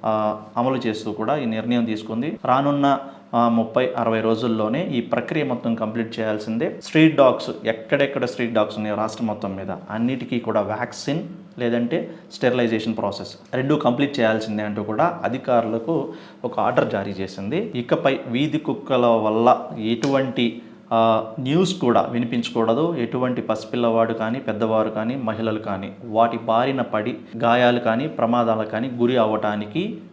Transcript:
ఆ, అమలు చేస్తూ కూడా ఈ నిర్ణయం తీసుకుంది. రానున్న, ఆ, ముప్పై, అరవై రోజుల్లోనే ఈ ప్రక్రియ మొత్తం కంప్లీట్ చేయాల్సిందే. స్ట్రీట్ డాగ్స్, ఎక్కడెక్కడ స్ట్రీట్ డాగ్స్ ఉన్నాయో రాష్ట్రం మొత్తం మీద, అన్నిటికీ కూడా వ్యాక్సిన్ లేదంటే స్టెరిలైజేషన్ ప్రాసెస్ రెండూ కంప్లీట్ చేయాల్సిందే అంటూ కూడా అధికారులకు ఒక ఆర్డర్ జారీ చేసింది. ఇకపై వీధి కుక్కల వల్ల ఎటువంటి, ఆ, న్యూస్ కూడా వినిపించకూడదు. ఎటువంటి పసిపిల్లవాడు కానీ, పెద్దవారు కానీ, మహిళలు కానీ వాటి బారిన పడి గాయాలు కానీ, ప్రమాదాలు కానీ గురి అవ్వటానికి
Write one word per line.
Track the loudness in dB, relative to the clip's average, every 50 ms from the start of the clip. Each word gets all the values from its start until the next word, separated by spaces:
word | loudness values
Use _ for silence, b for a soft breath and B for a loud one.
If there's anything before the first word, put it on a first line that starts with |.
| 0
ఆ, | 0 0 2 0 0 -2 -4 -8 -8 -4
అమలు | 0 0 0 0
చేస్తూ | 0 -2 -2 -4 -2 -4 -6
కూడా | -4 -2 -2 0 0
ఈ | 0 0
నిర్ణయం | -2 -2 -2 -2 0 0 0 2
తీసుకుంది. | 0 -2 -4 -4 -6 -4 -4 -4 -4 -6 -4 0
రానున్న, | 2 2 4 4 2 2 4 4 4 2 2 0 B B B B -2 2
ఆ, | 2 4 4
ముప్పై, | 4 2 2 2 2 2 2 2 0 0
అరవై | 0 2 2 2
రోజుల్లోనే | 2 2 2 2 2 0 0 0 0 0 0 -2 -2
ఈ | -2 -2 -4
ప్రక్రియ | -2 0 -2 -2 -2 -2 -2 -2 -2
మొత్తం | -2 -4 -4 -2 -2 -2
కంప్లీట్ | -2 -2 -4 -2 -4 -4 -4 -4 -4
చేయాల్సిందే. | -2 -2 -2 -4 -4 -4 -2 -2 -2 -2 -4 -8 -14
స్ట్రీట్ | 2 6 8 8 8 8
డాగ్స్, | 8 6 6 6 4 -4 -8 -8 -6 -4
ఎక్కడెక్కడ | -4 -4 -4 -2 0 2 2 2 0 0 -2 -4
స్ట్రీట్ | -4 -2 -4 -4 0
డాగ్స్ | 2 0 0 0 -2
ఉన్నాయో | -6 -4 -4 -2
రాష్ట్రం | -2 -2 -4 -4 -4 -4
మొత్తం | -4 -4 -4 -6 -6 -6
మీద, | -6 -8 -8 -8 -10 -10 -8
అన్నిటికీ | -4 -2 -2 -2 -2 -4 -6 -4 -4 -4
కూడా | -2 0 0 0
వ్యాక్సిన్ | 0 0 -2 -4 -4 -6 -8 -8 -6 -4 -4 -4 -4 -8 -14 -16 -18 -18 -8 -4
లేదంటే | -2 0 0 0 0 0 -2 -2 -4 B B B B B
స్టెరిలైజేషన్ | -8 0 2 2 4 4 2 2 2 0 0 -2 -2
ప్రాసెస్ | -2 -2 -4 -4 -6 -10 -14 -14 -20 -14 -6 -4
రెండూ | -4 0 0 0
కంప్లీట్ | 2 2 0 2 2 0 -2 0 2
చేయాల్సిందే | 2 2 2 0 -2 -4 -4 -4
అంటూ | -4 -4 -4 -6
కూడా | -4 -4 0 0 0 0 0 -2 -4
అధికారులకు | -4 -4 -4 -2 2 2 2 2 2 -2 -4 -2 -2 -2 -2 -2 -4 B B B B B B -8
ఒక | -6 -2 0
ఆర్డర్ | 0 2 2 2 2 2
జారీ | 0 -2 -4 -4
చేసింది. | -4 -6 -6 -8 -8 -8 -6 -4 -4 -4 -4 -4 -6
ఇకపై | -6 0 0 0 2 2 0 0 0 -4
వీధి | -4 -2 0 0 0 -2 -4
కుక్కల | -2 -4 -6 -6 -2 0 2 4 4
వల్ల | 4 4 4 4 2 2 4 6 6 6 4 2 -8 -8 -6
ఎటువంటి, | -2 -2 -2 0 0 0 2 2 0 0 0 0 0 0 0 B B B B B B 0
ఆ, | 2 4 4 6 4 2 0 -4 -8 -6
న్యూస్ | -2 0 2 4 2 2 0
కూడా | 0 2 4 4 4 4 2
వినిపించకూడదు. | 0 -2 -2 0 -2 -2 -2 -2 0 0 2 2 4 2 2 0 0
ఎటువంటి | -2 -2 -2 -2 -2 0 0 -2 -2
పసిపిల్లవాడు | -2 -2 -4 -4 -4 -6 -4 0 2 2 4 4 2 2
కానీ, | 0 -2 -2 -2 -4 -4
పెద్దవారు | -4 -4 -2 -2 0 2 2 2 2 0
కానీ, | -2 -4 -4 -4 -4
మహిళలు | -4 -4 -4 -4 -2 -2 -2 -4 -4
కానీ | -4 -6 -6 -6 -8 -10 -12 -14 -12
వాటి | -4 4 4 4 4 4 -2
బారిన | -2 0 2 2 2 2 0 -2
పడి | -4 -2 -2 -2 -2 -2 -6 -8 B B B
గాయాలు | 0 2 4 4 6 6 4 4 4
కానీ, | 2 0 0 0 -2 -4
ప్రమాదాలు | -2 0 0 2 2 2 2 2 2 0
కానీ | -2 -4 -4 -4 -4 -4 -2 0
గురి | 2 2 4
అవ్వటానికి | 4 2 2 2 0 0 -2 -2 -2 -6 -4 -4 -4 -4 -4 -6 -10 -14 -18